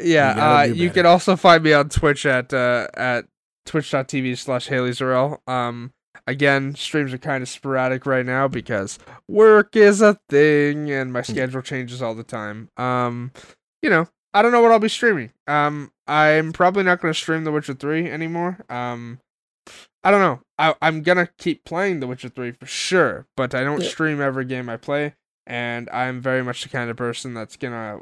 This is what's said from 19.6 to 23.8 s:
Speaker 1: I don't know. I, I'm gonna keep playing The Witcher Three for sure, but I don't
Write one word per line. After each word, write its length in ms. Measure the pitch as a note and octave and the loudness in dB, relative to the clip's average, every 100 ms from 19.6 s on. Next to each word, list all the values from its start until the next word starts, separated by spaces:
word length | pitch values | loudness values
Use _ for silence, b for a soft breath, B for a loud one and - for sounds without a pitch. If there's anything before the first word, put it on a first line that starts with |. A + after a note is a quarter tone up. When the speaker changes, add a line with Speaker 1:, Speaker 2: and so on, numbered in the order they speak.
| - B B _ | -20 B B _
Speaker 1:
I 80 | F#3 | 2
don't 100 | G3+ | 4
know. 200 | F3+ A#2+ _ - | 2 0 _ -2
I, 160 | D#3 - | 0 2
I'm 200 | D#3+ D#3+ | -2 0
gonna 260 | D#3+ F3+ E3+ _ | 0 0 0 _
keep 260 | F3 - - | -6 -6 -8
playing 340 | E3+ G3 D#3+ | -4 -4 -4
The 60 | B2+ | -6
Witcher 220 | B2+ B2 | -10 -12
Three 220 | C3 B2 | -10 -12
for 140 | B2 B2+ | -12 -12
sure, 600 | - - F3+ C3 F2 - - | -10 0 2 2 -2 -10 -6
but 160 | B2+ C3 | -4 -2
I 80 | |
don't 180 | C#3 D3 | -2 -2